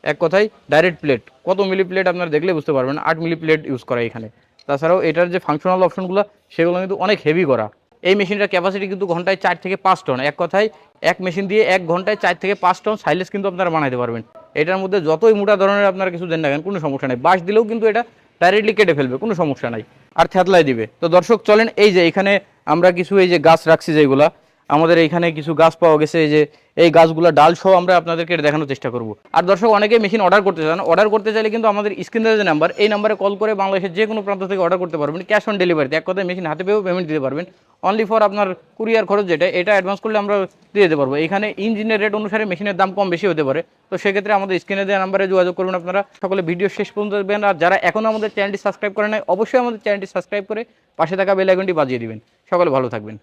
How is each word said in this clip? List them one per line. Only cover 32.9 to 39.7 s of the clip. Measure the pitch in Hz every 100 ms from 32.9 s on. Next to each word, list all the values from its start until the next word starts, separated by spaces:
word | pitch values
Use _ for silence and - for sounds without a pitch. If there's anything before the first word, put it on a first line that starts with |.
| 208 214 208
কল | 196 202
করে | 214
বাংলাদেশের | 208 196 196 190
যে | 170 214
কোনো | 220
প্রান্ত | 202 196
থেকে | 185 196
অর্ডার | 170 180
করতে | 180 160
পারবেন | 147 165
ক্যাশ | 180 208 220
on | 202
ডেলিভারিতে। | 180 160 135 156
এক | 160
কথায় | 185 180
মেশিন | 180 165
হাতে | 151
পেয়েও | 185 214
পেমেন্ট | 185 180 170
দিতে | 156
পারবেন, | 131 143 175 _ _ _
only | 180 214 220
for | 220
আপনার | 208 202 196 180 _ -
কুরিয়ার | 220 226 190
খরচ | 202 190
যেটা | 156 180
এটা | 165 180